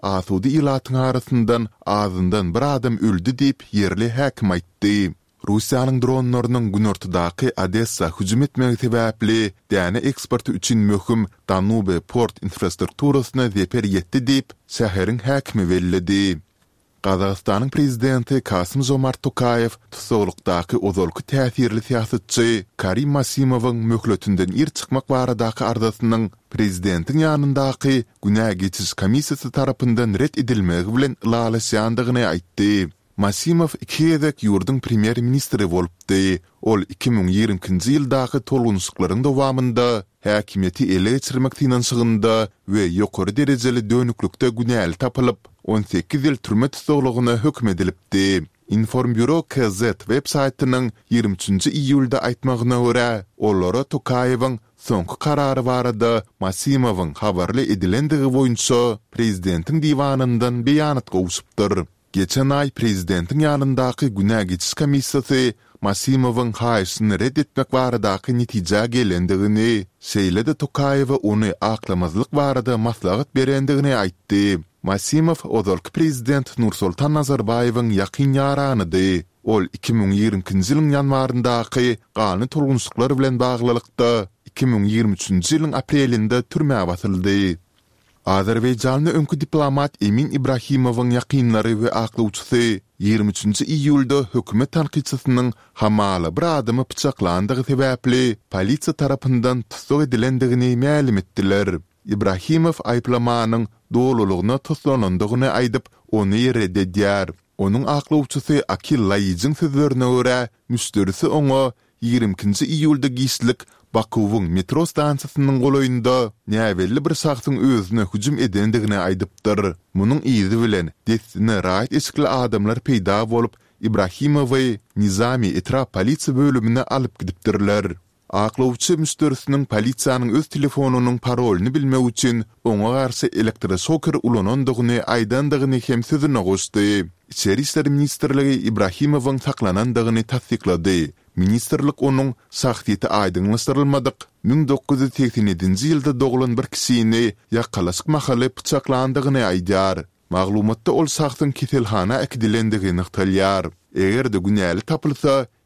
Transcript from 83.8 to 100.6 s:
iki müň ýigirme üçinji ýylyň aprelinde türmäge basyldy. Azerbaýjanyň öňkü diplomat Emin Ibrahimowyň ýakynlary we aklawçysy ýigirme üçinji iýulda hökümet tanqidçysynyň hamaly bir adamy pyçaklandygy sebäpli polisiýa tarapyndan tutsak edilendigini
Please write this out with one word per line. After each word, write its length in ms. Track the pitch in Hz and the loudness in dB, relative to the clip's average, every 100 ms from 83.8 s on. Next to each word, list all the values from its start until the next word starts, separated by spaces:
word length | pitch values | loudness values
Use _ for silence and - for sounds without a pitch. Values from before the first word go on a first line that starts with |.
| - - 120 117 95 _ - | -4 -2 0 2 -2 _ -20
iki 160 | - 131 | -2 0
müň 180 | 113 101 | 2 2
ýigirme 240 | 110 113 | 2 2
üçinji 420 | 95 - 92 85 156 | 0 0 -2 2 0
ýylyň 220 | 156 131 | 0 -2
aprelinde 640 | - 147 135 117 107 123 | 0 0 2 2 0 0
türmäge 460 | 120 - 151 123 87 | -2 -2 0 0 0
basyldy. 720 | 87 107 92 98 101 98 85 _ _ _ _ _ _ - | -2 -2 -2 0 2 0 -2 _ _ _ _ _ _ 0
Azerbaýjanyň 880 | 95 98 113 123 120 131 135 156 160 | 0 2 0 0 0 0 0 0 0
öňkü 180 | 147 147 | 0 -4
diplomat 520 | 151 160 143 139 143 - | -2 0 0 0 -2 -2
Emin 260 | 104 107 147 139 | 0 2 0 0
Ibrahimowyň 720 | 127 127 - 135 127 117 123 120 | 0 -2 0 0 2 2 0 0
ýakynlary 580 | - 139 120 110 113 107 | 0 0 2 2 2 0
we 100 | 117 - | 0 0
aklawçysy 800 | 113 - 110 - - 123 117 98 - _ | -2 -2 -2 -4 -2 2 2 0 -6 _
ýigirme 320 | 101 107 104 | 0 2 0
üçinji 320 | 98 104 104 131 151 | 0 -2 -2 -2 0
iýulda 420 | 143 143 127 139 123 | 2 2 4 0 0
hökümet 380 | 127 - 107 131 165 | -4 -2 -2 0 -2
tanqidçysynyň 800 | 147 156 - 131 - 123 123 - _ | -2 -2 -4 -4 0 2 0 -4 _
hamaly 560 | - 107 107 101 92 82 82 | -2 2 2 2 0 -2 -2
bir 80 | |
adamy 400 | 170 151 117 120 | 0 0 0 -2
pyçaklandygy 800 | 131 - 147 - 92 87 101 127 135 | -2 -2 -4 0 0 0 0 -2 0
sebäpli 680 | 135 135 127 131 123 127 107 _ | 0 0 0 0 2 2 -2 _
polisiýa 420 | 95 98 147 - | -2 0 0 -2
tarapyndan 720 | 156 139 135 131 123 123 127 113 | -2 -2 -2 0 0 0 -2 -6
tutsak 320 | - - 143 147 | -14 -2 0 2
edilendigini 680 | 120 127 127 123 123 | 0 0 0 2 2